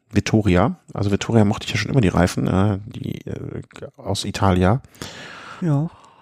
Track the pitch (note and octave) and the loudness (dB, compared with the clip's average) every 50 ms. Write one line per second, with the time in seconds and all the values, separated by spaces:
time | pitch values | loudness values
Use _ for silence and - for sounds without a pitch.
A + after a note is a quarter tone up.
0 | _ _ - G2+ - - - A2 G#2 G#2 F2+ F2+ G2 D3+ F#3 - _ - - - | _ _ -2 -2 0 2 2 2 4 4 4 4 4 2 0 -4 _ -14 -8 -4
1 | G2+ G2+ G2+ G2 - - A#2 A2+ G#2+ G2+ G#2 - - - - G#2+ - - - C#3 | -2 -2 -2 -2 -2 2 4 4 4 4 2 -2 -6 -6 -6 -4 -2 0 2 2
2 | A2+ F2 - E2+ F2+ F2+ - B2+ B2 - - F#2+ G2 G#2+ G2+ F#2+ G#2 G#2+ - - | 2 4 4 4 2 2 2 0 -2 0 2 2 2 2 0 -2 -6 -10 -12 -10
3 | - - - - - - - - - - - - - _ - - - - _ _ | -8 -8 -10 -10 -10 -12 -12 -10 -10 -12 -12 -12 -14 _ -18 -18 -18 -18 _ _
4 | - - G2+ - - G#2 F#2+ - G2+ G2 F#2 F2+ F#2 F2+ A2 C3+ - - _ - | -6 -6 -4 -4 -4 -6 -4 0 2 2 4 4 4 4 2 0 -2 -8 _ -18
5 | - - - - - - - - - - - - F#3 E3 D3 C#3 D3+ E3+ - - | -18 -16 -16 -18 -18 -18 -18 -18 -20 -18 -12 -6 -2 0 0 0 0 -2 -6 -12
6 | - - _ _ | -20 -20 _ _